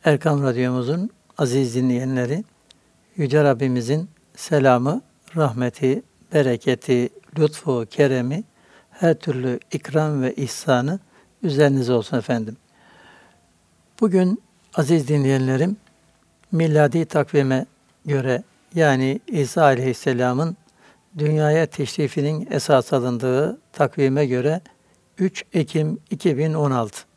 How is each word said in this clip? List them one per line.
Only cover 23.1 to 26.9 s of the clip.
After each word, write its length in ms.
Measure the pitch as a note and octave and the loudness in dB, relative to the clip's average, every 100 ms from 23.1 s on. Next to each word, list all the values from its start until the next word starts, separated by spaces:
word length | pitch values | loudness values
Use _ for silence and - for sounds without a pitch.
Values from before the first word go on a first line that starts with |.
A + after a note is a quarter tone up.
| A#2+ B2+ B2+ D#3 B3 _ | -4 -2 0 -2 -4 _
takvime 520 | - C#3+ - C3+ C3+ C#3+ | -4 -4 0 0 2 0
göre 360 | B2+ C3+ E3 - _ _ _ _ - | 0 -2 -4 -8 _ _ _ _ -4
üç 280 | F#3+ - - | -4 -4 -6
Ekim 460 | E3+ D3+ D#3+ D3+ F#3+ _ | -4 -2 -2 -2 -6 _
iki 280 | G3 F3+ C3+ | -4 -2 0
bin 160 | D#3 | -2
on 180 | D#3 D3 | 0 0
altı. 280 | B2+ A2 | 0 -2